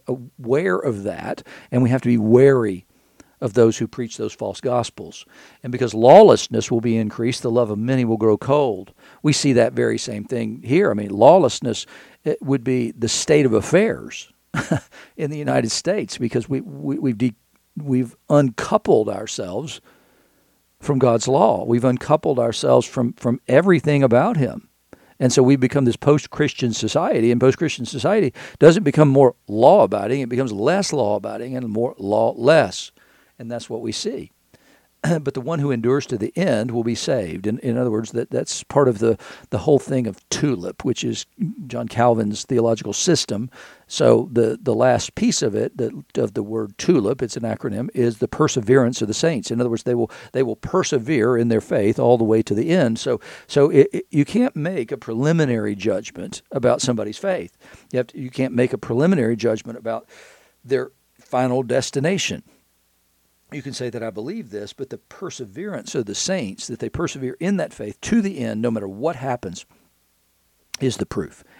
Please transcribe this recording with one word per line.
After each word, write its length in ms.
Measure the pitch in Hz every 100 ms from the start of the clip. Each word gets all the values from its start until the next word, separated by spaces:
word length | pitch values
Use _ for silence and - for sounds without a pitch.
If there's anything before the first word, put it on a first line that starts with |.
| -
aware 720 | 131 120 - 117 139 185 180
of 240 | 139 104
that, 400 | 101 87 - - - - -
and 100 | 127
we 80 | 120
have 120 | 127
to 60 | 120
be 100 | 120
wary 680 | 107 120 139 131 110 92 - _ _ _ _ _
of 140 | 120
those 240 | 113 113 -
who 100 | 113
preach 280 | - 117 -
those 160 | 107
false 280 | - 104 98
gospels. 640 | - 123 113 - - - - - - _
And 80 | 127
because 200 | 123 123
lawlessness 800 | 107 120 180 214 110 - 110 -
will 100 | 117
be 160 | 113 113
increased, 460 | 107 - 117 123
the 80 | 123
love 200 | 117 110
of 80 | 104
many 260 | 117 131
will 120 | 117 110
grow 220 | 110 104
cold. 560 | 127 147 135 95 98 _ - -
We 80 | 151
see 200 | 139 143
that 180 | 117 117
very 260 | 123 117 113
same 260 | - 104
thing 380 | 104 123 113 110
here. 280 | 107 156 202
I 40 |
mean, 160 | 104 101
lawlessness, 720 | 101 127 185 135 - 127 107 - - - _
it 180 | 156 -
would 220 | 143 135
be 300 | 120 127 117
the 160 | - 113
state 360 | - - 151
of 100 | 135
affairs 800 | 110 - 170 220 - 53 - - _ _
<laughs> 640 | 143 - 151 - - - -
in 160 | 147
the 60 | 151
United 320 | 139 131 113
States 460 | - 165 208 120 -
because 320 | 117 120 107
we, 120 | 135
we, 380 | 226 139 147 151
we've 200 | 147 107
de-, 160 | 127 - _ _ _ -
we've 400 | 147 127 120 - -
uncoupled 800 | 147 139 107 - 214 - 127 107
ourselves 720 | 98 110 - 92 101 156 - _ _ _ _ _ _ _ _ _ _
from 220 | - 139
God's 260 | 127 117 123
law. 380 | 135 214 92
We've 200 | - 120
uncoupled 540 | 127 123 - 156 165 127
ourselves 480 | 117 - 139 127 -
from, 280 | - 120
from 260 | - 120 120 -
everything 560 | 131 190 165 147 143
about 320 | 131 120 185 175
him. 320 | 123 - - _ _ - _ _
And 140 | 131
so 100 | 135
we 140 | 127 139
become 300 | 127 143 123
this 100 | -
post-Christian 800 | 147 147 - - 147 - 123
society, 580 | 107 107 143 208 180 113
and 80 | 120
post-Christian 460 | 127 - 160 - 117
society 480 | 135 151 214 147 - - -
doesn't 240 | 151 165
become 260 | 160 151 151
more 260 | 135 131 - -
law-abiding, 720 | 104 131 202 101 101 104 139
it 80 | 120
becomes 240 | 123 131
less 400 | 101 123 190 196
law-abiding 640 | 147 104 104 107 107 123 127
and 100 | 120
more 240 | 107 120 -
lawless. 960 | 98 107 117 - 123 160 101 - - _ _ _ _ -
And 120 | 117
that's 200 | 117 -
what 100 | 117
we 120 | 117
see. 380 | - 214 269 - _ _ _ _ _ _ _
<clears throat> 160 | 156 165
But 140 | 139
the 80 | 131
one 160 | 127 165
who 120 | 143
endures 360 | 120 117 135 -
to 120 | 113
the 180 | 107 -
end 340 | 185 113 120
will 120 | 117
be 120 | 117
saved. 520 | 113 - 131 87 87 101
In, 120 | 117
in 180 | 131 117
other 140 | 123
words, 220 | 107 113
that, 180 | 117 -
that's 340 | 123 - -
part 240 | - 143 131
of 100 | 101
the, 200 | 113 107 - - -
the 80 | 104
whole 200 | - 139
thing 280 | - 135 110
of 200 | 95 _
tulip, 560 | - 143 104 90 - -
which 180 | 113
is 220 | 123 110 - - 185 247 135
John 200 | 117 117
Calvin's 580 | 120 120 113 104 104
theological 500 | - 120 117 110 107
system. 560 | - - 160 - 107 123 - - - _
So 420 | - 120 117 -
the, 260 | 117 113 -
the 140 | 127
last 400 | 110 127 120 -
piece 280 | - 233 -
of 120 | 123
it, 220 | 104 113 -
the, 260 | 113 - - -
of 160 | 113
the 100 | 113
word 340 | 104 110 107 -
tulip, 420 | - 170 101 131
it's 160 | 117 -
an 60 |
acronym, 480 | 113 107 123 104 135
is 240 | - 120 110
the 80 | 127
perseverance 760 | - 156 131 101 135 120 123
of 60 | 104
the 60 |
saints. 360 | 110 165 139 -
In 100 | 117
other 100 | 123
words, 120 | 113
they 120 | -
will, 160 | 120 113 - -
they 100 | 127
will 140 | 123 110
persevere 800 | - 185 175 139 113 143 113 120
in 120 | 117
their 120 | 113
faith 380 | - 139 101 123
all 180 | 123 123
the 80 |
way 180 | 110 110
to 120 | -
the 160 | 104 165
end. 280 | 180 123 113
So, 220 | 135 120 - - -
so 240 | 143 147
it, 180 | 139 -
it, 140 | 180 -
you 140 | 143
can't 320 | - 220 254 160
make 340 | 151 185 113
a 60 | 135
preliminary 800 | - 113 147 165 143 117 104 101
judgment 640 | 104 95 - - - - -
about 300 | 139 120 120
somebody's 380 | - 113 104 107
faith. 380 | 196 185 87 _ - - _
You 60 | 127
have 80 | 120
to, 100 | -
you 120 | 127
can't 240 | 131 131
make 180 | 120 123
a 60 | 110
preliminary 580 | - 120 165 180 113 113
judgment 420 | 113 110 117 120
about 300 | 113 113 - - - _ _ _
their 260 | 120 131 - _ _ _
final 420 | _ 127 127 127
destination. 800 | 123 127 - 139 151 190 - - - _ _ _ _ _ _ _ _ _ _
You 100 | 147
can 120 | 139
say 160 | 120 123
that 120 | 117
I 80 | 113
believe 400 | 101 123 220 131
this, 220 | 101 104
but 180 | - 101
the 80 | 113
perseverance 960 | _ - 175 - 107 104 208 151 -
of 120 | 143 104
the 100 | 101
saints, 500 | - 190 104 - -
that 140 | 120
they 80 | 117
persevere 480 | - 170 143 127 -
in 200 | 180 196
that 140 | 151
faith 280 | - 104 -
to 200 | - 233
the 200 | 196 160
end, 200 | 113 107
no 120 | 120
matter 160 | 110 98
what 260 | 98 151
happens, 500 | 135 131 123 92 85 - _ _ _ _ _ _ _ _ _ _ -
is 160 | 135 -
the 100 | -
proof. 380 | 110 78 - _